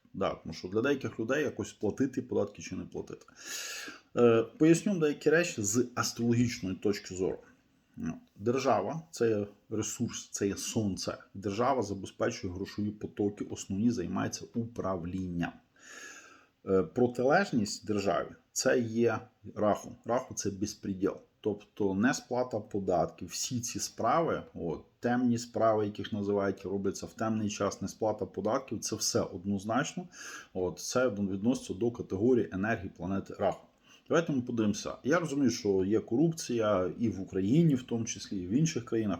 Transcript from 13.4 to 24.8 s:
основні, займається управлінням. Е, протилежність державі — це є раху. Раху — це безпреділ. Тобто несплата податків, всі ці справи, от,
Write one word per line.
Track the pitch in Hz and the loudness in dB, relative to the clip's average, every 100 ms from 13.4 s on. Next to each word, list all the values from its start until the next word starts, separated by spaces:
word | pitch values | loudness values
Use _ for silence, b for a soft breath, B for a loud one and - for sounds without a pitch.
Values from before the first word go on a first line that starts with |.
основні, | - 98 - 95 117 | -8 -8 -6 0 2
займається | 101 87 95 107 - - | 2 -2 -2 -4 -6 -8
управлінням. | 123 117 - 95 92 82 95 92 87 82 - _ B B B B B B B B _ - | -6 -6 -6 -4 -4 -4 -4 -4 -2 -4 -6 _ B B B B B B B B _ 2
Е, | 95 | 2
протилежність | 87 - 120 123 127 165 202 135 101 - - | 4 4 2 4 4 4 4 0 0 -4 -4
державі — | 104 98 80 65 - _ | 0 2 0 -2 -8 _
це | - 131 131 | -2 2 2
є | 113 113 117 110 - _ 98 | 2 2 2 0 -8 _ -18
раху. | - 104 98 - - | 0 2 2 -2 -14
Раху — | - 120 - | -2 -2 -2
це | 107 104 | -4 -4
безпреділ. | 95 101 - 101 95 92 - - _ | -2 -6 -6 -6 0 0 -2 -12 _
Тобто | 107 101 - - 101 | -4 -4 -8 -2 0
несплата | 95 117 143 - 123 123 113 | 2 2 2 -2 -2 -2 -2
податків, | 101 104 95 92 170 - 87 | -4 -4 2 2 2 -2 -10
всі | - - 123 | -6 -4 -4
ці | - 101 | -4 -6
справи, | - - 110 151 160 87 80 | -8 -2 0 2 2 -2 -4
от, | 90 85 87 | -8 -6 -6